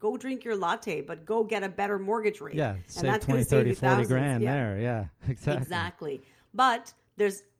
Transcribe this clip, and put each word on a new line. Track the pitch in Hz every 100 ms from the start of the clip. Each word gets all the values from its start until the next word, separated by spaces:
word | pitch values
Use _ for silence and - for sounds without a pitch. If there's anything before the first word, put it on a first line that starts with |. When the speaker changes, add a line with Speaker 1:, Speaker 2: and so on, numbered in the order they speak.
Speaker 1:
Go | 214 247
drink | 262 254
your | 233 202
latte, | 175 226 214 151
but | 151 160 175
go | 226
get | 214 208
a | 190
better | 180 202 196
mortgage | 196 226 214 208
rate. | 151
Speaker 2:
Yeah, | 151 131
Speaker 1:
And | 95 -
Speaker 2:
save | -
Speaker 1:
that's | - 208 -
gonna | 127
Speaker 2:
twenty, |
Speaker 1:
save | 117 143 120
you |
Speaker 2:
thirty, |
forty | - - 190
Speaker 1:
thousands. | 113
Speaker 2:
grand | 127 143 120
Speaker 1:
Yeah. | 120
Speaker 2:
there. | 139 110 98
Yeah, | 120 117 90 -
<laughs> | -
exactly. | 120 143 143
Speaker 1:
Exactly. | 139 175 170 - 156 135 - _ _
But | 202 254 240 - - _ -
there's | 202 196 -